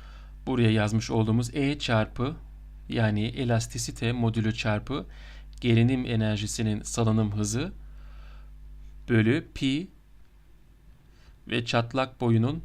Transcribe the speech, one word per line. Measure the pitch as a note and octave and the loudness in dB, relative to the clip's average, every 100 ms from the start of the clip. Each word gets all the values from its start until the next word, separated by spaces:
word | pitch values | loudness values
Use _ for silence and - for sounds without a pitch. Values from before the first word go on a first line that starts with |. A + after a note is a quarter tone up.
| - - - - - | -16 -16 -18 -12 -2
Buraya | B2+ A2+ | 4 6
yazmış | A2 G#2 A2+ A2+ | 6 4 2 2
olduğumuz | A#2+ A2 A2+ A#2 | 2 4 2 2
E | D3+ C#3 D3 | 0 0 0
çarpı, | - A2 G#2+ - B2 D#3 - - - - - | 2 2 2 -2 -4 -4 -12 -16 -18 -16 -4
yani | A#2+ A2 G#2 | 2 2 2
elastisite | A2+ A#2+ A#2+ A2+ A#2 A#2 A#2 - A#2 | 0 -2 2 2 0 -4 -6 -2 -2
modülü | B2 A#2 A2+ A2 | 2 2 2 0
çarpı | G#2+ A2 G#2 G#2+ C#3+ F3+ - - - - - | 0 0 -2 -2 -6 -6 -14 -16 -16 -16 -4
gerilim | B2 A2+ A#2 C3 B2+ | 4 6 6 4 0
enerjisinin | A2+ A2 G#2 G#2 - G#2+ G#2+ | 0 0 0 -2 -2 -2 -2
salınım | - - A2+ A2 G#2+ | -4 0 2 4 2
hızı | G#2 G#2 A2+ F3 - - - - - - - - - - - - - - | 0 -2 -2 -4 -8 -16 -18 -18 -18 -18 -18 -18 -18 -18 -18 -18 -16 2
bölü | A#2 A2 D3+ - | 4 6 2 0
pi | - C3+ C#3 F#3+ - - - - - - - - - - - - - - - - | -4 0 0 -4 -12 -20 -20 -20 -20 -20 -20 -20 -20 -20 -20 -20 -20 -20 -20 -4
ve | A#2+ | -4
çatlak | A#2 B2 A#2 C3+ C3 - | 0 0 0 -2 -2 0
boyunun | A#2+ A2+ A#2+ E3 | 4 4 4 0